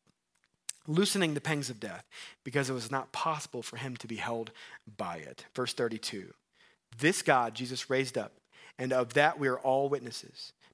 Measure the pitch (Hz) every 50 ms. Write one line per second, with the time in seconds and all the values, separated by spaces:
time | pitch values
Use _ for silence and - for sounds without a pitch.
0 | _ _ _ _ _ _ _ _ _ _ _ _ _ - - - - 156 151 180
1 | 202 196 - 196 180 160 147 143 - 160 156 147 131 123 117 104 107 101 90 92
2 | - _ - - - - - _ - 131 135 143 135 131 131 123 113 117 139 135
3 | 123 - - - - 165 156 147 - - - 120 113 - 117 117 131 131 123 -
4 | - 113 113 107 - 120 117 113 113 110 - - - - - - - 110 104 -
5 | 101 87 85 80 76 67 64 - - - - 127 123 123 - - 120 113 113 107
6 | - - 113 98 92 - - _ _ _ _ _ _ _ _ _ _ _ - 117
7 | 147 165 208 - - 165 139 127 120 113 110 127 127 120 131 123 - - 131 135
8 | 131 123 - 120 104 - - _ _ _ _ - - - - - 131 131 131 127
9 | 120 113 - 143 147 160 156 143 143 131 127 - - 135 131 135 139 139 143 127
10 | 120 120 - - - - - - - - - _ _ -